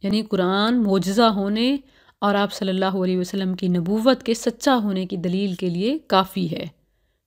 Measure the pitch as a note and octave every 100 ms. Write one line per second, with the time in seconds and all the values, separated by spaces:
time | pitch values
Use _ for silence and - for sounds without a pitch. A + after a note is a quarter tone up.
0 | G3 G#3+ G#3+ F#3+ F3+ G3 A3 B3 G#3 G3
1 | F3+ G3+ A3+ G3+ G3 G#3+ B3 C#4 - _
2 | _ _ G3+ G3+ G3+ - F#3+ F#3 F#3+ F#3+
3 | F#3 F#3 F3+ G3 F#3 F3+ F#3 F3+ E3+ G#3+
4 | B3 B3+ - A#3 A#3+ A3+ C#4+ B3 G#3 F#3
5 | F#3 F3+ F3+ F#3+ G3+ F3+ F3+ E3+ G#3+ D#4
6 | - F#3+ F#3+ F#3+ E3 - E3 - _ _
7 | _ _